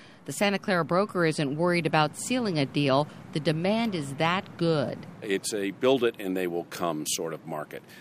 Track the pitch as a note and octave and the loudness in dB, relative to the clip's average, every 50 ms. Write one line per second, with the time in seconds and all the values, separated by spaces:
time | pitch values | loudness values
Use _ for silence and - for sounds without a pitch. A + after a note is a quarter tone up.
0 | - - - - - - C3+ - G#3 G3+ G3 F#3+ - F3 F#3 E3+ D#3+ B2+ E3+ F#3 | -20 -20 -20 -16 -12 -8 -2 0 2 2 2 0 0 0 0 2 2 2 2 2
1 | G#3 G#3 - F#3 E3+ D#3+ D3+ - D3+ C3+ D3 D3+ E3+ F3+ F3 E3+ D#3 - - D#3 | 2 2 2 2 2 2 2 2 0 0 0 0 2 2 2 2 2 4 4 4
2 | D3+ D3 - - - - B3 B3+ A#3 G#3 E3+ D3+ C3+ B2+ - D3 D3 C#3 C3 C#3 | 4 2 0 -4 -4 -2 -2 0 0 0 0 0 0 0 0 2 2 4 4 4
3 | D3 - - - - - - D#3+ C3+ E3 D#3 D#3+ E3+ F#3+ G#3+ A3+ A#3 A3+ F#3+ E3+ | 2 0 -4 -14 -12 -8 -6 -2 0 0 0 0 0 0 0 0 0 -2 -2 -4
4 | C#3 C#3 C#3 C#3 D#3+ E3 F3+ G3 G3 - - - E3+ E3 D#3+ D3 B2 G2+ - - | -6 -6 -4 -2 0 0 0 -2 -4 -6 -4 -2 0 2 2 2 0 -2 -4 -8
5 | - - - - - G#2+ G2 F#2+ - - A#2 G#2 G2 G2+ F2+ - - B2+ C#3 C3 | -12 -14 -16 -10 -4 -2 -2 -2 -2 -2 -4 -2 -2 -4 -2 2 4 4 4 4
6 | B2 A#2 A2+ - G#2 F#2+ F#2 F#2 F#2 F2 E2+ E2+ D#2+ - - - F2+ E2+ D#2 D2+ | 4 0 0 -2 -4 -2 -2 0 -2 -2 -2 -4 -4 -6 -6 -4 -2 -2 -2 -2
7 | D2 - - - E2+ D#2+ D#2+ D2 - D#2+ D#2 D2+ D2 - - - - - - - | -4 -4 -4 -4 -4 -6 -8 -8 -10 -8 -8 -8 -8 -8 -12 -14 -14 -16 -20 -20